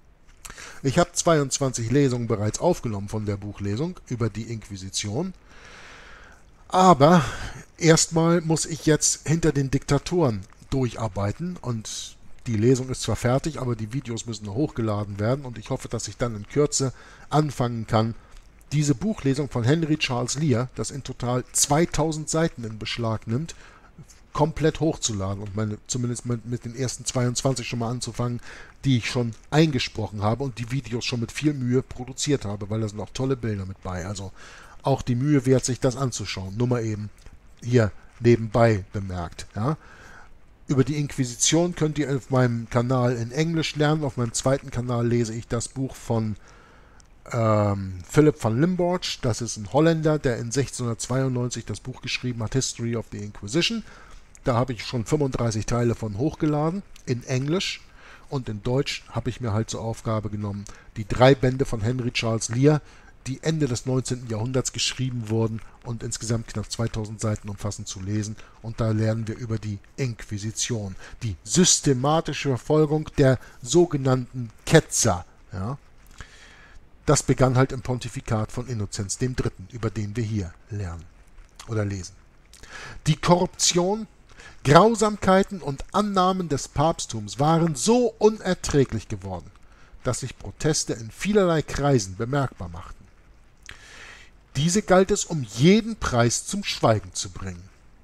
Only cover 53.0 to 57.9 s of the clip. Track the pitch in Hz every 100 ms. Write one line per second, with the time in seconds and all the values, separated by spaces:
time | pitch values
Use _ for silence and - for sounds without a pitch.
53 | - 104 104 - 101 147 170 233 - -
54 | - - - - - 117 127 110 - 127
55 | 107 151 135 120 117 107 - 120 120 110
56 | 110 98 113 - 156 147 160 196 - -
57 | - 120 - 127 139 180 - - -